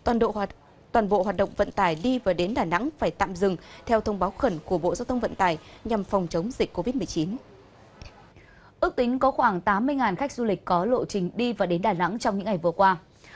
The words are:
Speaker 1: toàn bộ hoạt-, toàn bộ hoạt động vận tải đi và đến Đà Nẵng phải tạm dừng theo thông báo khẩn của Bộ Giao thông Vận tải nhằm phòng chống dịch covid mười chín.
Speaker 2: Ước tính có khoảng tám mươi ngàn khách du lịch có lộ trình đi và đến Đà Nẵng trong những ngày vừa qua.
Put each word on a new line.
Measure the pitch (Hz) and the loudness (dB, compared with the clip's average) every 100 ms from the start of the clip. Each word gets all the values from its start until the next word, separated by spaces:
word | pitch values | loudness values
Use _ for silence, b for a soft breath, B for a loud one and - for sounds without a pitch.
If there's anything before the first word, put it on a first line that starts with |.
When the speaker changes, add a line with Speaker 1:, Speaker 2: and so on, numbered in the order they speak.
Speaker 1:
toàn | - 233 | -2 2
bộ | 220 | 2
hoạt-, | 208 196 - - - - | 0 -6 -8 -20 -20 -2
toàn | 240 202 | 0 2
bộ | 202 | 2
hoạt | 196 185 | 2 0
động | 196 - | 0 0
vận | - | -2
tải | - 180 156 | 2 0 2
đi | 233 254 | 0 0
và | 190 | 0
đến | 170 180 | 0 0
Đà | 269 | 0
Nẵng | 175 170 277 - | 0 0 -2 -2
phải | 190 | -2
tạm | - 190 175 | 0 -2 0
dừng | 196 170 B B - | 0 0 B B 0
theo | 220 | 0
thông | 220 202 | 0 -2
báo | 185 | -2
khẩn | - 247 160 | 0 -2 -2
của | - 180 | -2 0
Bộ | 170 | 0
Giao | 180 | -2
thông | 247 247 | -2 -2
Vận | 220 | -2
tải | - 180 156 B B | 0 0 0 B B
nhằm | 220 220 | -4 -4
phòng | 185 202 170 | 0 -2 0
chống | 170 208 | -2 -2
dịch | 254 214 | -2 -2
covid | - 175 | -2 -4
mười | 254 - | -4 -2
chín. | 165 165 247 - - - - - - - - - B B B B B | -2 -2 -4 -12 -20 -20 -20 -20 -20 -20 -20 -20 B B B B B
Speaker 2:
Ước | 254 - | -2 0
tính | 240 254 | 0 2
có | 262 | 0
khoảng | 262 247 180 | 2 2 2
tám | 214 196 262 | 0 2 2
mươi | 277 | 0
ngàn | 226 180 | 0 0
khách | 269 | -4
du | - | -2
lịch | 226 185 | -2 -2
có | - 175 | 0 0
lộ | 202 254 | 2 0
trình | 160 202 175 - | 0 -2 -2 -2
đi | 240 | -2
và | 214 180 | 0 0
đến | 170 | 0
Đà | 220 | 0
Nẵng | 180 170 226 | 0 -2 0
trong | 247 196 | -2 -2
những | |
ngày | 196 180 | -2 -2
vừa | 170 | 0
qua. | 170 190 175 - B B | 4 4 2 -4 B B